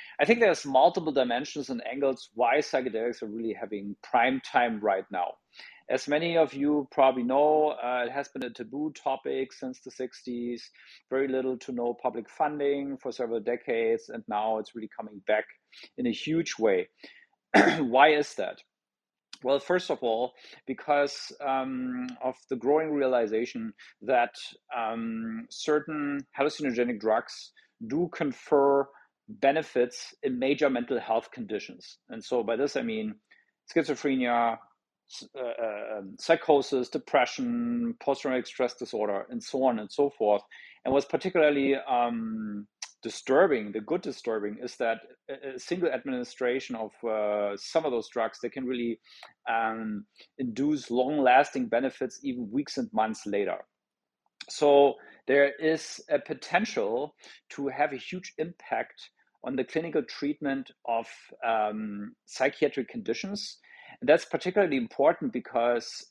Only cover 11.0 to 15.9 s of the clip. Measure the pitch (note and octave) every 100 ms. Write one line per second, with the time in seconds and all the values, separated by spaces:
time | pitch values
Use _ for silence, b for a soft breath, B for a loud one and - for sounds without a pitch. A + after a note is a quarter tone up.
11 | - C3 C#3 C3 B2+ B2+ - A#2+ A#2+ A#2+
12 | B2+ A2+ G#2+ - D3+ D3+ C#3+ C#3+ C#3 C3+
13 | C3 A2+ A#2 A#2 G#2+ A#2+ - A2+ A2+ A2+
14 | - A2+ G#2+ G#2+ A2 A2 G#2+ A#2 G#2+ -
15 | G#2+ G#2 - G#2+ - - _ b b